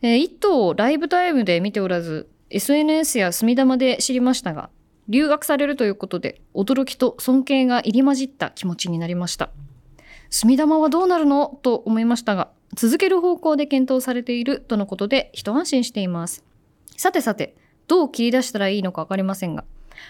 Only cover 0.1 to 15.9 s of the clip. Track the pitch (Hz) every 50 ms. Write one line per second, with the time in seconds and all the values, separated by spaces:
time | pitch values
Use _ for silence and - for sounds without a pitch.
0.1 | 233 240 302 - - - - 415 370 277 214 175 156 - 202 247 302 311 320 302
1.1 | - 359 359 359 330 269 226 180 175 170 180 208 202 214 196 185 185 175 170 165
2.1 | 156 156 - - _ _ _ _ - 202 - - 285 294 302 302 311 311 320 294
3.1 | - 240 196 180 175 - - 226 247 240 269 262 262 254 262 262 240 - - -
4.1 | 254 254 247 247 254 254 - 185 156 151 - - _ _ _ _ _ _ _ -
5.1 | 208 254 302 302 294 302 302 - 294 277 294 285 294 277 240 208 196 202 - 190
6.1 | - 175 - - - - - _ _ - 196 196 262 254 269 262 - - - 247
7.1 | 240 - - - 254 269 262 - 285 269 262 254 247 240 - - 196 240 262 277
8.1 | 277 262 269 262 - _ 180 - - - - 185 175 165 - 180 170 165 170 165
9.1 | 180 175 180 170 - - 156 - - 143 143 - - - _ - - - - -
10.1 | - - - - - - - 220 262 262 311 294 311 311 311 311 269 330 370 370
11.1 | 359 339 311 285 277 285 294 - - - _ 254 233 - - - 220 220 226 233
12.1 | 240 233 - - 202 185 - - _ _ _ _ - - - 226 240 330 381 381
13.1 | 381 370 339 359 349 349 - 320 302 277 294 285 294 269 262 254 262 262 254 262
14.1 | 247 247 240 - 240 240 240 247 277 - - - 233 208 202 196 196 180 202 208
15.1 | 262 269 - - _ - - - 214 277 359 349 - 262 240 240